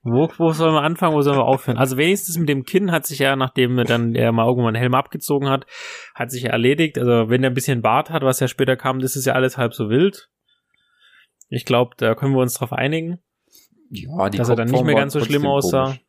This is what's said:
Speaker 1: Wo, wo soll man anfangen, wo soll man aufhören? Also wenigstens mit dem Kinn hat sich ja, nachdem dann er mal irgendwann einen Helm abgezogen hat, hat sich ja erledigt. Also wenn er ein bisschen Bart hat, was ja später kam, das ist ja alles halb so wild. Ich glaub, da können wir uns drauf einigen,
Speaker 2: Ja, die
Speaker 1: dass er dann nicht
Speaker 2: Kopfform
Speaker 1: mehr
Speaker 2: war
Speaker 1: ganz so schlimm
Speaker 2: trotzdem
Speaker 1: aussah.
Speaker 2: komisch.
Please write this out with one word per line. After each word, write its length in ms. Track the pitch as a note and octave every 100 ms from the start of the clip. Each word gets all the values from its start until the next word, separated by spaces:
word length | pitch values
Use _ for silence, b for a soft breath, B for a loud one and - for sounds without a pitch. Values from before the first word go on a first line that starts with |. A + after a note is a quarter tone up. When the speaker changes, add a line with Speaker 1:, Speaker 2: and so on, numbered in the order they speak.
Speaker 1:
Wo, 260 | A#2+ A#2+ D#3+ -
wo 140 | E3
soll 180 | D#3 E3
man 120 | D#3
anfangen, 320 | D3+ E3+ F3 D3
wo 60 |
soll 120 | C#3+ C#3
man 100 | B2+
aufhören? 320 | C3 - A#2+
Also 180 | C3 C3
wenigstens 400 | D#3+ G3 - E3
mit 100 | D3+
dem 160 | C#3
Kinn 280 | B2+ F#3 G3
hat 160 | E3 -
sich 120 | C#3
ja, 160 | C3+ C#3
nachdem 400 | C3 - B2 B2 A#2
dann 280 | A#2 A#2
er 180 | A#2 A#2
mal 140 | A2+ A2+
irgendwann 280 | B2 A#2 A2
einen 60 |
Helm 120 | B2
abgezogen 560 | B2 - D#3 - C#3+ C#3
hat, 160 | C3+ - B B B B
hat 160 | - A#2+
sich 140 | B2
ja 80 | B2
erledigt. 460 | A#2 A#2+ C#3+ D#3+ C3+
Also 300 | B2 A#2 A2+
wenn 140 | B2
er 60 | C3
ein 60 | B2+
bisschen 260 | C3+ B2
Bart 300 | A2 B2 D#3
hat, 100 | E3
was 180 | C3+ B2+
ja 80 | C3
später 280 | - C3+ B2+
kam, 240 | C3 C3
das 160 | C3 C#3
ist 100 | C3
ja 80 |
alles 240 | B2+ B2+ C3+
halb 160 | A#2
so 160 | - G#2+
wild. 400 | B2 F#3+ - _ _ _ _ _ b b b b b b _ _
Ich 160 | B2 -
glaub, 320 | A#2+ B2 -
da 160 | A2+
können 200 | A2 C#3
wir 80 | C3+
uns 120 | B2+ -
drauf 160 | B2+
einigen, 480 | - C3 D#3+ E3 F3 _ _ _ b b _ _
Speaker 2:
Ja, 400 | G2+ - E3+ F#2+
die 80 | G2+
Speaker 1:
dass 120 | A#2+
er 60 | A#2
dann 100 | A#2
nicht 60 |
Speaker 2:
Kopfform 120 | B2+ B2+
Speaker 1:
mehr 80 | C#3
Speaker 2:
war 60 |
Speaker 1:
ganz 120 | C#3
so 60 | D3
schlimm 200 | A2+ C#3+
Speaker 2:
trotzdem 60 | C#3+ C#3 C3+
Speaker 1:
aussah. 120 | C3+ C3
Speaker 2:
komisch. 140 | C3+